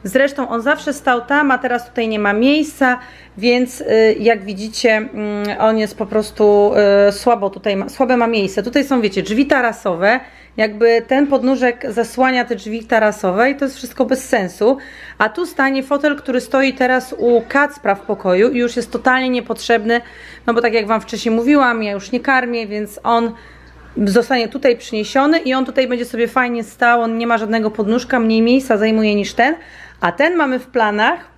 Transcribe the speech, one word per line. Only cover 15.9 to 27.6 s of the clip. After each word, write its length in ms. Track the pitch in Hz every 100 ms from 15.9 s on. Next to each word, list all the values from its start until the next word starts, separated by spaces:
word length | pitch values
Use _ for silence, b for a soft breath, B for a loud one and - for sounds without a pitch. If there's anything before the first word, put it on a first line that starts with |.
| 285 294 285
który 240 | - 254
stoi 320 | 247 262 269
teraz 420 | 254 247 254 254 -
u 240 | 240 233 233
Kacpra 460 | 277 294 - 196
w 60 | 196
pokoju 500 | - 202 190 180 240
i 80 | 247
już 180 | 240 240
jest 160 | 233
totalnie 360 | 233 262 254 254
niepotrzebny, 720 | 247 233 - - 233 214 233 240 B B B -
no 80 |
bo 60 | 233
tak 140 | 233
jak 120 | 226 208
wam 140 | 220
wcześniej 340 | - 220 233
mówiłam, 480 | 226 240 294 254 233
ja 100 | 214
już 200 | 202 -
nie 80 | 247
karmię, 460 | 240 262 247 233 220
więc 340 | 208 208 -
on 300 | - 233 233 226 B B B B - -
zostanie 520 | 202 208 233 254 226
tutaj 280 | 269 262 240
przyniesiony 640 | - 214 214 269 285 330
i 160 | 262
on 120 | 262 254
tutaj 220 | 262 254
będzie 160 | 247
sobie 240 | 240 226 233
fajnie 360 | 262 247 240
stał, 360 | 226 - 240 240
on 180 | 226 226
nie 80 | 233
ma 120 | 233
żadnego 320 | 214 226